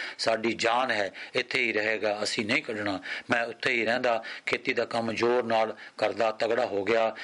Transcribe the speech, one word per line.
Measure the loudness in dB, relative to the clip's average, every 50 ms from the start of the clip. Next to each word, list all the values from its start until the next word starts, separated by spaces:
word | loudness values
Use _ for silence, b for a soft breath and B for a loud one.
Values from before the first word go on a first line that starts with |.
| B B B B
ਸਾਡੀ | 0 2 2 2 2 0 0
ਜਾਨ | 2 2 2 4 4 2 2
ਹੈ, | 0 0 0 -2 B B B B B
ਇੱਥੇ | -2 -2 0 0 0
ਹੀ | 0 2 2
ਰਹੇਗਾ, | 0 0 0 0 0 0 0 0 0 -2
ਅਸੀਂ | -2 -2 -2 0
ਨਹੀਂ | 0 0 0 -2
ਕੱਢਣਾ।' | -4 -6 -4 -4 -4 -4 -4 B B B B B -2
ਮੈਂ | 0 0 0 -2
ਉੱਥੇ | -6 -4 -2 0
ਹੀ | 0 2 2
ਰਹਿੰਦਾ, | 2 0 2 2 2 2 0 B B B B B
ਖੇਤੀ | -2 -2 0 0 -2 0
ਦਾ | 0 -2
ਕੰਮ | 0 -2 -2 -2 -2
ਜ਼ੋਰ | 0 0 2 4 4 2 2
ਨਾਲ | 2 2 2 2 2 -2 B B B B -2
ਕਰਦਾ, | -2 0 2 2 0 0
ਤਗੜਾ | 2 0 0 0 2 0 0
ਹੋ | 0 -2 -2 0
ਗਿਆ। | 2 2 4 2 2 0 B